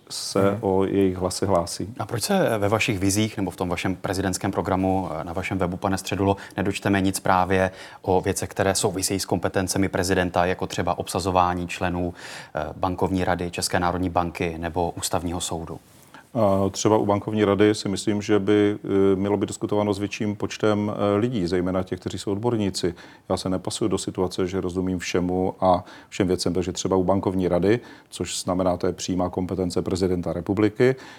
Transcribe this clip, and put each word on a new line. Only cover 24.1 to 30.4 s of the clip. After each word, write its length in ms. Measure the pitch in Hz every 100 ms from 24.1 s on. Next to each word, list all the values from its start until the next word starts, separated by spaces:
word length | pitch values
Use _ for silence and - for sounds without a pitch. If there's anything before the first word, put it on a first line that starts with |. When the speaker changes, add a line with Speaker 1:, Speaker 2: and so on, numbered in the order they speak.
| - 90 - 92
Speaker 1:
že 140 | 95
rozumím 380 | 87 92 92 90
všemu 560 | - 92 90 92 92 -
a 240 | 92 90 - - -
všem 180 | - 90
věcem, 260 | 90 92
takže 180 | 87 87
třeba 240 | 87 95 95
u 80 |
bankovní 440 | 90 95 101 95 87
rady, 320 | 87 95 120 - - -
což 300 | - 90 -
znamená, 360 | - 90 92 87
to 100 | 92
je 60 |
přímá 360 | 85 - 90 90
kompetence 520 | 95 90 92 90 92
prezidenta 500 | 87 90 92 90 82
republiky, 640 | 82